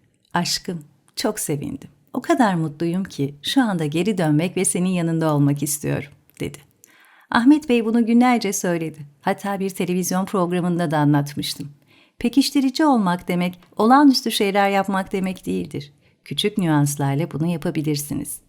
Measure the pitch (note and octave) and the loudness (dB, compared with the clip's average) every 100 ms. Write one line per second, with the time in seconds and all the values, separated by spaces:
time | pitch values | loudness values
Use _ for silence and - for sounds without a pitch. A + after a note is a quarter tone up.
0 | _ _ _ F3 E3+ - - E3+ - _ | _ _ _ -4 -2 -4 -6 -10 -12 _
1 | _ - A3 G#3+ - C#3+ - - - _ | _ -4 -4 -4 -6 -6 -6 -10 -14 _
2 | _ B3 - D4 A3 F3 D#3 D3 E3+ F3+ | _ -8 0 2 2 2 -4 -4 -4 -2
3 | F#3+ - C#3 C#3+ - C#4 A#3 F3 D3+ D#3+ | -6 -4 -6 -6 -2 0 0 0 -2 -2
4 | F#3+ F#3 D#3 D3+ F3+ F#3 F#3+ F#3 F#3 F3+ | -2 0 2 2 0 -2 -2 -2 -2 -2
5 | E3 E3 D#3+ D3 C#3+ C#3+ D3+ - C#3+ C#3+ | -2 0 0 2 2 0 -4 -4 -4 -4
6 | - - _ - - - _ _ _ _ | -6 -18 _ -12 -10 -10 _ _ _ _
7 | _ _ _ A#3 B3 D4+ D4+ A#3+ A3 A#3 | _ _ _ 2 6 4 4 0 2 0
8 | A3 A#3 B3+ A#3+ F#3+ G3 F#3 E3+ F#3 D3 | 4 4 4 2 0 -2 -2 -2 -4 -10
9 | C#3+ _ F#3 G3 G3+ G3 F#3+ F#3 F3+ F3+ | -18 _ -4 -4 -4 -4 -4 -4 -2 0
10 | F3+ F#3 F#3+ G3+ F3 F3+ F3 E3+ E3+ D#3 | 0 -2 -2 0 0 0 0 0 0 2
11 | D3 C#3+ D3 - C#3 - C#3+ - _ _ | 4 4 0 -6 -8 -8 -12 -18 _ _
12 | _ _ A#3+ C#4 - C#4+ C4 B3+ D#4 B3 | _ _ 0 2 2 0 0 2 2 2
13 | F3+ F3+ - F3+ F3+ - _ - A3 C4+ | 2 -2 -2 -2 -2 -6 _ 0 4 8
14 | C#4+ B3 A3+ A3 G3+ G3+ G3 G3 F#3+ F#3+ | 6 4 0 0 2 2 2 2 0 -2
15 | F#3+ G3 F#3 F#3 F3+ F#3 E3+ D#3+ - _ | -2 -4 -4 -6 -6 -6 -6 -10 -12 _
16 | _ _ - C#3+ G3+ G#3 E3+ D3 C#3+ D3 | _ _ -10 -2 -2 0 2 4 2 0
17 | C#3 C#3 E3+ D3 E3+ E3 F3 E3 D3+ D3 | -2 0 -2 -2 -2 -2 -2 -2 -2 -4
18 | - C#3+ - - | -4 -8 -8 -12